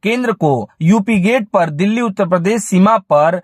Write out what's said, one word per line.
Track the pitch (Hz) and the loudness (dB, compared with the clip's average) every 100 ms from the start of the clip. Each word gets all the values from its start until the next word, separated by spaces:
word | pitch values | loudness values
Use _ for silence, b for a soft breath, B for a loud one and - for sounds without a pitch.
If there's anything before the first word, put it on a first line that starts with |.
केंद्र | 202 247 240 | -4 -4 -4
को | 214 156 127 98 b | -2 0 -2 -4 b
यूपी | 160 220 202 214 | 2 2 2 0
गेट | 185 254 202 | 0 0 0
पर | 196 165 | 0 0
दिल्ली | 147 196 226 | -2 -2 -2
उत्तर | 233 190 180 | -4 -2 -2
प्रदेश | 180 175 233 | 0 0 -2
सीमा | - 185 202 226 | 0 2 4 2
पर | - 147 156 180 | 0 2 2 -2